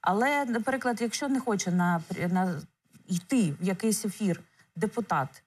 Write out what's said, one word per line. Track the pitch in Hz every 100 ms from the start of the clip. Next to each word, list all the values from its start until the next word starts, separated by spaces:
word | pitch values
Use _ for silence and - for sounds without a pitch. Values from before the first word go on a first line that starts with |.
Але, | - 190 254 285
наприклад, | 277 240 220 262 247 226
якщо | 233 - 285
не | 269
хоче | 247 202 180
на, | 180 175 170 160 - 175
на, | 185 185 156 156 _ _ - -
йти | 180 - 269 185 143
в |
якийсь | 180 185 226 208
ефір | 214 - 208 170 - _ _ -
депутат | 196 - 202 160 139 -